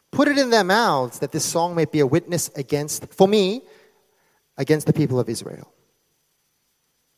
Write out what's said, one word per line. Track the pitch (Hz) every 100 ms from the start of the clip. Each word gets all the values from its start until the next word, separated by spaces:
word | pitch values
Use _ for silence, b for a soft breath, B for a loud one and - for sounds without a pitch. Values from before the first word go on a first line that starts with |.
| _
Put | - 294
it | 277
in | 254
their | 226
mouths | 180 208 220 143 127 -
that | 143
this | 156
song | - 170 175
may | 170
be | 156 156
a | 135
witness | 160 - 175 - -
against, | 135 147 147 - -
for | - 190
me, | 214 185 240 b b b b b b b b _ -
against | 135 151 151
the |
people | 156 143 127
of | 117
Israel." | 110 - - - _ _ _ _ _ _ _ _ _ _ _ _ _ _